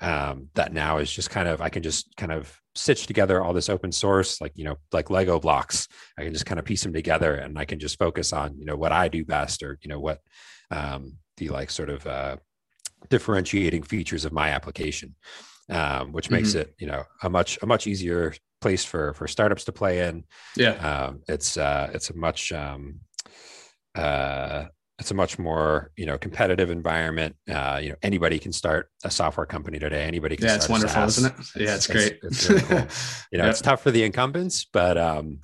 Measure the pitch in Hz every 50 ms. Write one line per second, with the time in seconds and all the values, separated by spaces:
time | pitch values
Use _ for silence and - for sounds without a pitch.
0 | 90 87 78 73 71 71 67 67 67 71 - - 80 - 82 78 76 78 78 76
1 | 73 71 - - 90 - - 104 90 87 80 76 80 80 - 85 80 80 78 -
2 | - _ - - 101 82 80 78 71 - - _ _ _ - - - - 131 -
3 | - - - 107 98 95 92 92 92 85 90 90 - - 98 90 - 92 - -
4 | - 98 98 95 92 - - - 80 71 - - 78 76 71 71 - _ - 82
5 | 78 - 95 92 95 90 85 80 76 80 73 67 - - - - - - - -
6 | - - _ - 76 82 80 - - - 95 82 - - 104 98 - 98 80 78
7 | 78 82 80 80 85 78 73 69 65 69 73 76 73 - - 76 73 73 - -
8 | 90 82 - 80 78 - - 76 71 73 73 71 76 76 73 73 80 76 78 87
9 | 90 78 78 82 76 - 76 73 71 - - - 73 71 69 - - 73 73 71
10 | 73 78 76 - _ _ _ - - - - - _ - 85 76 73 71 69 69
11 | 69 65 - - _ _ _ - - 73 69 67 69 - - - 78 71 71 69
12 | - 69 67 67 69 69 67 - _ _ _ _ _ _ _ _ - - _ _
13 | - - 135 110 - - 104 95 92 - - 101 104 80 82 82 78 - 113 95
14 | 80 - 85 78 76 80 78 76 76 78 71 65 - 73 - - 80 76 71 -
15 | - - 71 _ - - - - - - - - _ - 95 85 78 71 69 65
16 | 67 67 76 82 - - - 107 110 107 98 82 76 - - - 78 73 71 69
17 | 67 - _ - - 92 90 90 85 - - - - 107 117 107 - 107 101 95
18 | 92 85 87 87 85 78 - - _ _ _ - - 107 95 87 - - - 85
19 | 76 73 76 - 78 73 - - 107 104 101 - - - - - 107 95 90 90
20 | 90 87 82 85 - _ _ - - - - - 123 113 - - 80 76 73 69
21 | 67 67 69 69 - - 78 71 - - - 80 73 71 71 71 71 - - 78
22 | - - 78 85 82 82 - - - - 90 78 73 71 69 69 71 71 73 76
23 | - _ _ - - - - - - - - - - - _ _ _ _ - -
24 | 78 73 71 69 67 69 69 67 67 71 73 73 76 - - _ _ _ _ -
25 | - - 98 95 90 - - - 90 82 80 80 78 78 78 73 - - - -
26 | 87 76 71 69 - - - - 104 92 90 92 92 87 85 85 80 85 80 82
27 | 82 80 80 82 80 78 76 _ _ - 78 73 69 69 69 71 76 73 - -
28 | - 104 101 87 82 80 80 73 - - - - - 82 78 82 - _ _ -
29 | - - - - 85 78 - - 80 - 82 78 76 - 78 73 76 76 76 73
30 | 73 80 82 85 76 78 80 78 113 113 107 104 - - 113 110 110 104 - 110
31 | 104 107 110 123 127 131 127 - - - - - 107 107 104 - - - - 110
32 | 104 107 - - - 90 - - - - 202 190 127 - 185 151 - - - -
33 | - - - - - - 98 87 85 110 113 - - 143 135 - - 139 120 117
34 | 110 104 98 123 127 135 143 175 180 185 - - - - - 101 90 90 85 85
35 | 82 82 78 76 78 78 76 -